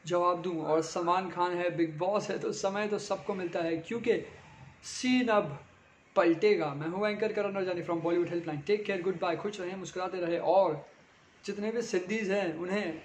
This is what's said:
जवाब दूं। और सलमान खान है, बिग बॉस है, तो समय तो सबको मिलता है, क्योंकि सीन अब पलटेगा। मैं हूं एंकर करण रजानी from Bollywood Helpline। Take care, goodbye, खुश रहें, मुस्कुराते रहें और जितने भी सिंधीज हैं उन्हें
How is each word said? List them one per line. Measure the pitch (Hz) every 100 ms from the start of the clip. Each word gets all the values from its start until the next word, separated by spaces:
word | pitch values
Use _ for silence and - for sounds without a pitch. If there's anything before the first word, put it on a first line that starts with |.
| 160
जवाब | 175 175 175
दूं। | 180 165
और | 151 160
सलमान | 160 180 170 185 185
खान | 175 175
है, | 175 175 156
बिग | 160 151
बॉस | 180 208 -
है, | -
तो | -
समय | - 196 202 208
तो | 202
सबको | - 190 -
मिलता | 190 175 180
है, | 165 165
क्योंकि | - 226 226 185 - - - - - -
सीन | - - 254 254 226
अब | 208 165 139 - - - _ _ -
पलटेगा। | 170 165 214 190 151
मैं | 139 160
हूं | 185 214
एंकर | 208 214
करण | 214 202 196
रजानी | 185 175
from | 170 170
Bollywood | 160 175 165
Helpline। | 170 170 147 143
Take | 214 208
care, | 190 175
goodbye, | 175 180 165
खुश | 202 202
रहें, | 180 190
मुस्कुराते | 185 185 185 185
रहें | 170 170
और | - 185 175 147 - - - - _ _ -
जितने | 202 214
भी | 233
सिंधीज | - 185 185 220 196
हैं | 202 180 156
उन्हें | 180 202 180 156